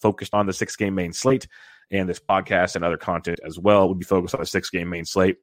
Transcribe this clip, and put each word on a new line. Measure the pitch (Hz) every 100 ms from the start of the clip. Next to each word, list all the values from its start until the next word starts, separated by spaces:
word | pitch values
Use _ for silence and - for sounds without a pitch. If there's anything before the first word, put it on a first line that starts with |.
focused | 107 98 98
on | 104 101
the |
six-game | 92 110 - 101 95
main | 87
slate, | 87 127 135 - - - - _
and | 98 92
this | 85
podcast | - 95 - 95 90 -
and |
other | 85 82
content | - 85 85 85 78
as | 82
well | 95 101 92
will |
be | 95 87
focused | 95 87
on | -
the | 80
six-game | 95 - 90 85
main | 85 82
slate. | 98 95 92